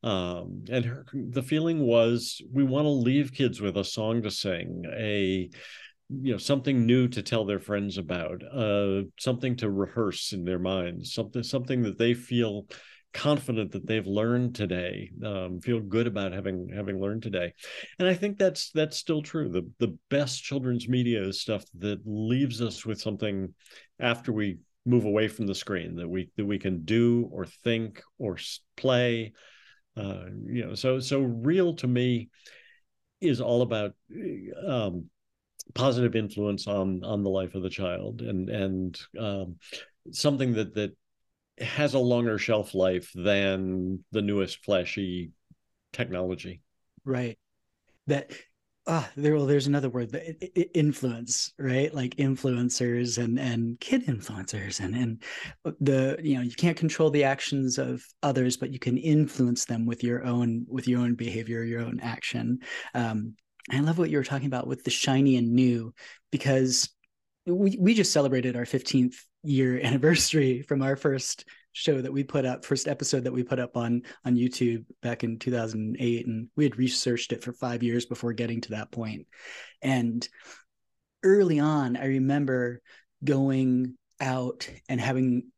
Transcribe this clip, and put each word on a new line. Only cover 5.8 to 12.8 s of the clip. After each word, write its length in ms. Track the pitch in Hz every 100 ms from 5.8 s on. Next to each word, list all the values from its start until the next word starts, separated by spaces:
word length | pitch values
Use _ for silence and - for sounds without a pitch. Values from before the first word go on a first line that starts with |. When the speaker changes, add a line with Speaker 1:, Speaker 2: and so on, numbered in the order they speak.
| - _ _
Speaker 1:
you 220 | 139 131
know, 40 | 104
something 480 | - 143 127 135 113
new 220 | 123 123
to 160 | 123
tell 220 | - 117 101
their 160 | 101
friends 360 | - 101 101 92
about, 460 | 80 87 78 90
uh, 600 | - 139 107 101 101 98 95 -
something 380 | - 127 131 123
to 160 | 110
rehearse 600 | 98 95 - 107 87 -
in 100 | 98
their 160 | 87 92
minds, 540 | 92 95 87 87 85
something, 280 | - 104 127
something 420 | 113 135 123 127
that 140 | 113 95
they 160 | 117
feel 540 | 120 - 120 113 104 101 -